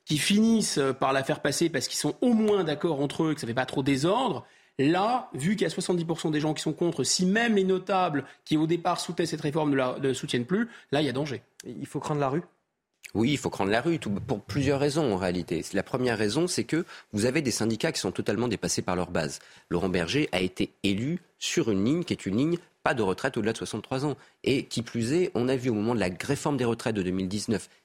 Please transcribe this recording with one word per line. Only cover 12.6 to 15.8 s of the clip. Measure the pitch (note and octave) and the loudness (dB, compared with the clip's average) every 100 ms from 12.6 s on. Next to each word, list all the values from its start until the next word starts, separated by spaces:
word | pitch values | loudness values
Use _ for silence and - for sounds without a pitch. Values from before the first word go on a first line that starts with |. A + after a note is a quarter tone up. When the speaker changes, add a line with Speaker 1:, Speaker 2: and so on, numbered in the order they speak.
| _ _ _ _ - | _ _ _ _ -4
Speaker 3:
Oui, | F#2+ A#2 | 0 2
il | C3+ | 2
faut | E2 | -2
craindre | - G2 | -2 0
la | A2+ | 2
rue, | D#3 D#3+ | 0 -2
tout, | - | -2
pour | G2+ - G#2+ | -4 -4 -6
plusieurs | - D3 C3+ C#3 | -4 0 2 2
raisons | C#3+ D3 C#3 | 2 2 2
en | F#2 | 2
réalité. | F#2 F2+ E2+ E2 - | 0 -2 -2 -4 -2
La | F#2+ | -4